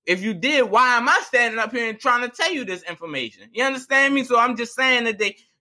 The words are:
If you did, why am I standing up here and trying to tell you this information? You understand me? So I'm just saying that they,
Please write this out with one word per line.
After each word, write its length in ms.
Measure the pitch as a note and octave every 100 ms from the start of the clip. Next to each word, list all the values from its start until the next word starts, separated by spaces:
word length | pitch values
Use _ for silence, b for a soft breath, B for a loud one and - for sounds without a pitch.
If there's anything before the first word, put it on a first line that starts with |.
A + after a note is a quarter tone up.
| -
If 160 | F#3
you 120 | G#3
did, 360 | F#3 A#3 D4 A3+
why 280 | G#3+ B3 A#3+
am 100 | B3
I 140 | F4 -
standing 340 | B3 A#3 A3
up 120 | A3
here 180 | B3 A3+
and 100 | A3
trying 300 | C4 A#3+ B3
to 60 | A#3+
tell 180 | E4+
you 120 | D#4+ G#3
this 180 | F#3
information? 680 | F3 E3+ E3 C#3+ A#2 - G#2+
You 100 | G3
understand 500 | C4+ C4 C4 C4+ C#4
me? 100 | C#4
So 140 | A#3+ A#3+
I'm 200 | A#3+ A#3
just 180 | A#3 -
saying 300 | C4 B3 A#3
that 120 | G#3
they, 200 | G#3 - b b